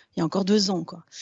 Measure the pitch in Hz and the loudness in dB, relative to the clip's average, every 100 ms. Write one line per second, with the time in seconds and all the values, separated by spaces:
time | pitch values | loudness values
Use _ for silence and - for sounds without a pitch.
0 | _ - 160 190 190 214 196 185 165 175 | _ -4 -2 0 2 2 2 -2 -4 -12
1 | - - | -16 -16